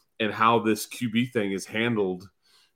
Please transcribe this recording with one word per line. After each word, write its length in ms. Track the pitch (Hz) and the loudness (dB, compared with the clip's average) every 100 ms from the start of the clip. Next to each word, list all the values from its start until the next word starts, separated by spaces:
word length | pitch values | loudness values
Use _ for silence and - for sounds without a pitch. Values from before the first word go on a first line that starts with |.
| _ - | _ -4
and 120 | 107 | -4
how 260 | 98 113 117 | 2 4 4
this 260 | 107 107 - | 2 0 -2
Q 240 | - 120 | -6 -2
B 160 | 113 123 | 0 0
thing 260 | 117 101 | -2 -2
is 140 | 98 - | -4 -6
handled, 640 | 110 120 110 95 92 92 _ _ _ _ | -4 0 0 0 -2 -10 _ _ _ _